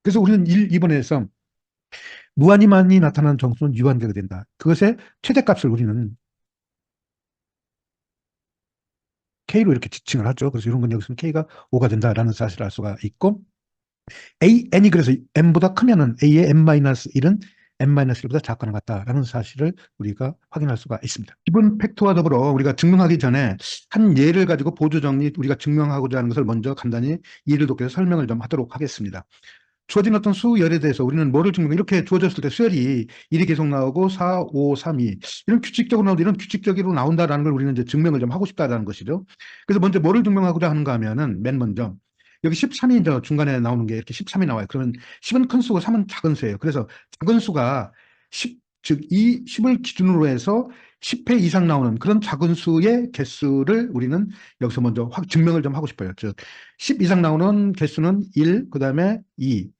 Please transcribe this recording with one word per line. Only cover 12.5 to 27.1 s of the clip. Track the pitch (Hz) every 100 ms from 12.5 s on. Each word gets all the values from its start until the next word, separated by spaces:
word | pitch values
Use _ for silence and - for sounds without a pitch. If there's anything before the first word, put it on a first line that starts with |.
| 92
알 | 101
수가 | - 104 98
있고, | 104 _ 190 208 - _ _ _ _ _ - - - _
A, | 175 240 -
N이 | 190 202
그래서 | 175 127 131 -
M보다 | 151 170 165 185
크면은 | 190 247 196 131 117
A의 | 147 151 170
M | 156
마이너스 | 160 147 139 127 -
일은 | 135 151 202 - _ _ _
M | 139
마이너스 | 143 131 123
일보다 | 113 147
작거나 | - 113 107
같다라는 | 104 - 104 110 135
사실을 | 123 123 107 131 156 180 _ _
우리가 | 104 98 131 170 _
확인할 | 160 147 117
수가 | - 113
있습니다. | 120 - 107 _
기본 | - 190 214 214
팩트와 | 214 - 202
더불어 | 175 160 123 143
우리가 | 135 135
증명하기 | 127 170 185 170 165
전에 | 127 135 123 95 - - _
한 | 208 214 135
예를 | 147 175
가지고 | 185 156 143
보조 | - 151 156
정리, | 143 135 147 147
우리가 | 135
증명하고자 | 135 147 151 147 139 131 127
하는 | 120
것을 | 120
먼저 | 110 113 120
간단히 | 139 120 117 131